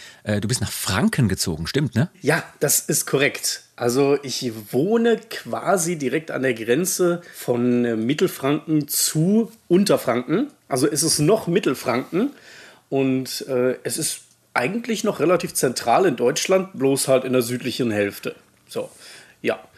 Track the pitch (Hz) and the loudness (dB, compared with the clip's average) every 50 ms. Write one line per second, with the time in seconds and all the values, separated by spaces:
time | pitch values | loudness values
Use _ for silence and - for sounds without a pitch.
0 | - - - - _ 104 107 104 104 104 - - 101 - - - - - 92 110 | -20 -20 -20 -10 _ -2 -2 -2 0 -2 -2 -2 -4 -6 -6 -6 -4 -2 0 0
1 | 170 220 - - 123 92 95 - - 95 80 76 82 - - 135 156 - - 110 | 0 2 2 2 2 2 2 0 -2 -4 -4 -4 -6 -4 -2 -2 -2 0 0 0
2 | 156 - - - - 131 156 170 - - - - 151 143 - - - - 151 - | 0 0 -4 -4 -2 0 0 0 -2 -6 -6 -4 -2 0 0 0 0 0 -2 -2
3 | - - - 135 143 135 - - - - - - - _ _ - 123 120 120 135 | 0 0 2 2 2 2 0 -2 -6 -6 -6 -6 -10 _ _ -4 -2 0 2 4
4 | 143 139 143 - - 131 - - 131 120 110 110 107 - - 127 151 202 226 233 | 4 4 2 2 0 -6 -8 -6 -6 -6 -6 -8 -10 -4 -2 0 2 2 2 4
5 | 233 233 226 226 - - - - - 120 113 113 117 160 190 185 160 170 180 151 | 4 4 2 2 -2 -8 -12 -12 -8 -8 -8 -4 0 0 0 2 0 -2 -2 -2
6 | 139 120 127 160 156 - - 131 131 131 120 113 110 113 120 156 185 - - - | -2 -2 -2 -2 -4 -4 -4 -2 0 0 0 0 0 0 2 2 2 0 0 0
7 | 180 175 175 175 - - - - - - 120 120 123 123 123 123 120 117 117 110 | 2 0 0 -2 -6 -12 -18 -10 -4 -2 0 2 2 2 2 2 2 0 0 -2
8 | 110 120 156 - 196 165 - - - 135 147 160 - - 156 151 147 - - - | 0 -2 0 0 0 0 -2 -2 -2 0 0 -2 0 0 0 0 0 -2 -2 -2
9 | - - - 151 160 185 208 226 226 - - - _ _ 175 185 202 - 190 - | -2 0 0 2 2 4 4 2 2 0 -4 -14 _ _ 4 4 6 4 4 2
10 | - 131 113 123 123 - 156 214 294 285 - _ _ - 139 127 135 147 156 - | 2 0 -2 -2 0 0 0 0 0 -2 -6 _ _ -4 0 0 2 0 0 0
11 | 165 151 - - 147 160 220 - - 175 170 196 - 156 131 - - 131 117 127 | 0 0 0 2 4 2 2 2 2 0 0 2 2 0 -2 -2 -2 -2 -2 -2
12 | 139 - 160 185 247 285 - - - - - - - - - _ _ _ 143 135 | -2 -2 -2 0 0 0 -2 -8 -18 -20 -20 -20 -20 -20 -20 _ _ _ -2 0
13 | 135 131 131 131 127 - - - - - 131 123 127 127 123 - - 127 - - | 2 2 0 0 -2 -4 -8 -10 -6 -2 0 2 2 2 0 -2 -4 -6 -6 -4
14 | 156 - - - - _ _ _ _ _ _ - 123 156 196 240 233 247 226 - | -4 -4 -6 -8 -12 _ _ _ _ _ _ -2 -2 -2 -2 -4 -4 -4 -4 -2
15 | - 208 190 - 143 170 185 175 185 165 - - - 131 120 - - 120 117 156 | 0 -2 0 0 2 2 2 2 0 -4 -2 0 0 0 0 -2 0 2 4 4
16 | 196 175 127 117 120 123 - - - - 190 190 180 185 - 120 135 135 139 131 | 4 2 2 2 0 0 0 0 0 0 0 0 0 -2 -4 0 2 2 2 2
17 | - 139 131 127 127 131 127 127 117 117 123 123 - 127 - - 127 117 104 104 | 2 2 2 2 2 2 2 0 0 0 -4 -6 -6 -6 -4 -2 -2 0 0 0
18 | 101 101 98 - - - - - _ _ _ _ _ _ - 113 - - - - | 0 -2 -4 -6 -10 -10 -10 -12 _ _ _ _ _ _ -10 -10 -10 -10 -14 -20
19 | - - - - - - _ _ - 113 110 - - - _ | -20 -20 -20 -20 -20 -20 _ _ -4 -4 -4 -4 -8 -16 _